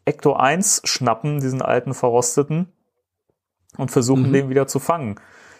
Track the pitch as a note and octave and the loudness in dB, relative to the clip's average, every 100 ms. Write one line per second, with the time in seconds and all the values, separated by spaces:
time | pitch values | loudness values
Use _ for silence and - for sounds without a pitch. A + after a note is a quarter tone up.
0 | - D3 D3 C#3 C3 E3 G3 - - - | -6 0 0 2 2 2 0 -2 -2 -2
1 | B2 A2+ D3+ D3 C3+ C3 - B2 B2+ B2 | 0 0 -2 -2 -4 -2 0 -2 -2 -2
2 | B2 A#2+ A#2+ - C#3+ D#3 F3+ _ _ _ | 0 2 0 0 0 -2 -4 _ _ _
3 | _ _ _ _ _ _ _ - C3 C#3+ | _ _ _ _ _ _ _ -8 -2 0
4 | A#2+ C3 B2 C3+ C3+ C3 C3+ C#3 - E3+ | 2 2 4 2 2 0 0 -2 -2 -2
5 | A#2+ G2 - - - | -4 -10 -14 -20 -20